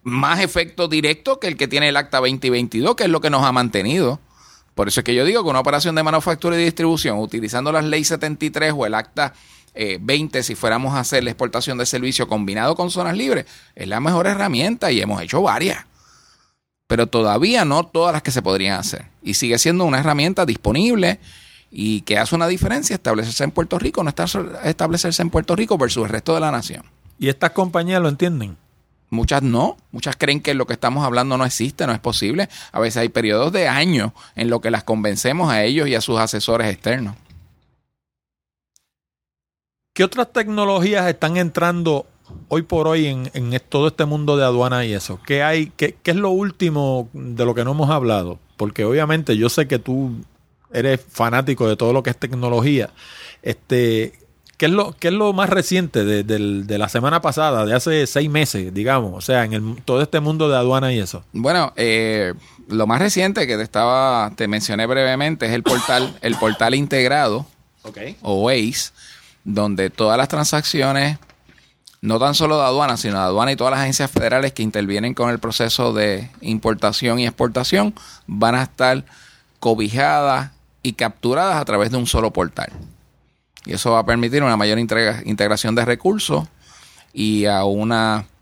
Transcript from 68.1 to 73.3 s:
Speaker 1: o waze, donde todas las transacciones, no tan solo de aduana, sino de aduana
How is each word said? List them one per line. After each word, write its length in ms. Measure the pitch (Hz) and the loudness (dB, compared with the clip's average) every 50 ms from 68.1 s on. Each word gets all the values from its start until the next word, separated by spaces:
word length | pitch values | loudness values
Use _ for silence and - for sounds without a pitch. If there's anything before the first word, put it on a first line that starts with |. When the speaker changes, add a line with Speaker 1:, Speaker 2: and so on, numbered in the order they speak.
| - - | -14 -12
Speaker 1:
o 140 | - 104 101 95 104 | -4 -2 0 2 2
waze, 480 | 120 135 123 107 117 143 - - - _ - - - - - - - _ _ _ | 2 2 2 0 0 -2 -4 -8 -8 _ -20 -20 -20 -20 -20 -20 -20 _ _ _
donde 460 | - 104 104 104 104 101 92 95 95 | -4 -2 0 0 0 0 -2 -2 -2
todas 280 | - - 113 107 110 | -2 0 2 2 4
las 120 | 120 135 139 | 2 2 0
transacciones, 880 | - 151 151 - - 151 151 - - 156 135 135 139 139 139 147 151 147 - _ - _ _ _ _ _ _ _ _ _ _ - _ _ | 0 -2 0 0 0 0 -2 -2 0 2 2 2 2 2 0 0 -2 -4 -10 _ -20 _ _ _ _ _ _ _ _ _ _ -20 _ _
no 180 | - 107 113 | -2 0 2
tan 160 | 113 127 143 143 | 2 2 2 2
solo 240 | - 160 151 156 | 2 2 2 2
de 60 | 151 139 | 2 2
aduana, 320 | 127 127 143 147 135 120 | 2 2 2 2 0 0
sino 200 | 107 - 110 101 | -2 -2 -2 -2
de 60 | 95 95 | 0 0
aduana 260 | 92 | 2